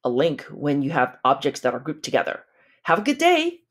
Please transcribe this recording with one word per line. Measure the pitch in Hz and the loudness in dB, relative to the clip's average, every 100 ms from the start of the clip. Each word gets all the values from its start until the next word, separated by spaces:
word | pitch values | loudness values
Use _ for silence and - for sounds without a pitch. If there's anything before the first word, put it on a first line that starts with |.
a | 127 | -2
link | 123 165 135 - | 0 0 -2 -10
when | - 147 143 | -6 -2 -2
you | 139 | 0
have | 156 123 - - | 0 0 0 0
objects | 135 143 - | 2 0 -2
that | 123 | -4
are | 120 | -4
grouped | 131 151 | -8 -10
together. | - 123 - - - _ _ _ | -2 -2 0 -6 -12 _ _ _
Have | - 170 | 0 0
a | |
good | 214 285 | 2 2
day. | 330 339 330 339 _ | 4 4 2 -6 _